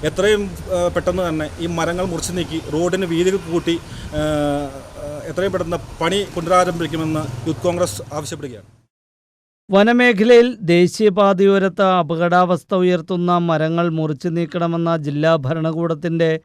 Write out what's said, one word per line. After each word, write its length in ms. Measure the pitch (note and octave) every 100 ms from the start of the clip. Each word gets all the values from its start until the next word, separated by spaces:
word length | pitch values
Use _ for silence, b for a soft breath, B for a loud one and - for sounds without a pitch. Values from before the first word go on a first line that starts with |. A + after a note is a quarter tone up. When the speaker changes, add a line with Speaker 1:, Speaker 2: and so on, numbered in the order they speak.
| B2
Speaker 1:
എത്രയും, 440 | D3 G3 G#3+ G3+
ആ, 360 | F3 - F#3 F3
പെട്ടെന്ന് 420 | E3+ F3 F3+ F3
തന്നെ 200 | D#3+ D3+ -
ഈ 60 | E3
മരങ്ങൾ 400 | E3 D#3+ F3 F#3+
മുറിച്ചു 260 | E3 -
നീക്കി 300 | F3+ D3+ D#3+ -
റോഡിന് 320 | D3+ F3 F#3 F#3+
വീതി 300 | E3 F3+ F#3+
കൂട്ടി, 440 | E3 E3+ E3+ E3+ B B B
ആ, 140 | D3+ D3+ D3+ D3 C#3+ C#3+ C3+ C3 - D3 D3 -
എത്രയും 240 | D#3 F#3+
പെട്ടെന്ന് 260 | F3+ E3 E3+ - -
പണി 240 | E3 G3 G3 -
പുനരാരംഭിക്കുമെന്ന് 1120 | E3 F3+ F3+ E3+ D#3+ D#3+ D#3+ D#3 D#3 - E3
യൂത്ത് 140 | D#3
കോൺഗ്രസ് 400 | F3 F3 F3 - -
ആവശ്യപ്പെടുകയാണ്. 680 | D3 D3 D#3+ D3 A2 F#2+ _ _ _ _ _ _ _ _ _ _
Speaker 2:
വനമേഖലയിൽ 880 | G3 G#3 A#3+ B3 G#3 A3 A#3+ A#3+ A3+
ദേശീയപാതയോരത്ത് 1200 | F3 E3+ F3+ - G#3+ F#3+ G3 F#3+ G3 G3 F#3+ -
അപകടാവസ്ഥ 920 | F#3+ F#3 D#3 E3 F3 F3+ F3+ F3+ - F#3+
ഉയർത്തുന്ന 600 | F3+ F3+ E3 F#3 F3 F3
മരങ്ങൾ 520 | E3+ D#3+ D#3+ E3 F3
മുറിച്ചു 380 | D#3+ D#3 C#3+ F3+
നീക്കണമെന്ന 680 | E3 E3 F3+ E3+ E3 E3+ E3
ജില്ലാ 380 | D3 D3 D#3+ E3
ഭരണകൂടത്തിന്റെ 1040 | C3 E3 D#3+ D#3+ E3+ D#3+ E3+ E3 E3 D#3+